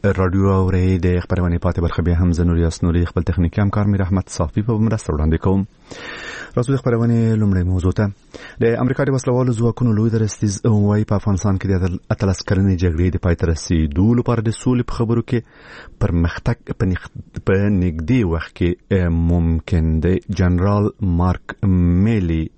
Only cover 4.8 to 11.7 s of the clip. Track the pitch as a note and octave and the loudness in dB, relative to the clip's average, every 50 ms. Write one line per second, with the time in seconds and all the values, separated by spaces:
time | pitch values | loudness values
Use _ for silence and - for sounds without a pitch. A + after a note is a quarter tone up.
4.8 | A2 A2+ G#2+ A2 - - E2 D2 D2+ D#2 D#2+ D#2+ - G2 F#2+ G2 G2 - _ _ | 0 0 -2 -2 -4 -4 -2 0 0 0 0 0 0 0 0 0 -2 -4 _ _
5.8 | _ - - - - - - - - - - - - - - B2 B2 - C3+ C3 | _ -20 -20 -18 -16 -16 -16 -14 -14 -14 -14 -16 -16 -6 -4 -4 -2 -2 -2 -2
6.8 | - C3+ A#2 A2+ A#2 A#2 A#2 A#2 A2+ A2+ A2+ G#2+ G#2+ G2+ F#2+ F#2 F2+ F2 F#2+ F#2 | 0 0 0 2 2 2 2 2 2 2 2 2 2 2 2 0 0 0 -2 0
7.8 | E2+ F#2 F2+ - G#2+ G2+ G2+ _ _ - - - - - - - A#2 A2+ A#2 A#2 | 0 0 0 0 -2 -2 -4 _ _ -20 -20 -20 -20 -20 -4 0 0 0 2 0
8.8 | B2 B2 C3 - C#3+ C3+ C3+ C3 - C3+ B2 B2+ B2+ B2+ A#2+ G#2+ A#2 A#2 G#2+ - | 0 -2 0 0 0 0 0 -2 0 0 0 0 0 0 0 0 0 0 0 0
9.8 | B2 A#2 G#2+ G#2 A2 A#2 G#2+ A2 A2 G2+ - - - G#2 G2 - - A#2+ G#2+ G#2 | 0 0 2 2 2 2 2 0 0 -2 -2 -2 -2 -2 -2 0 0 2 2 2
10.8 | G2+ G#2 G#2 G#2 A2 - G#2+ G2 - G#2 G2 F2 - G#2+ F#2+ F#2 - F#2 | 2 2 2 0 0 0 -2 -2 0 -2 -2 0 0 0 -2 0 -2 -2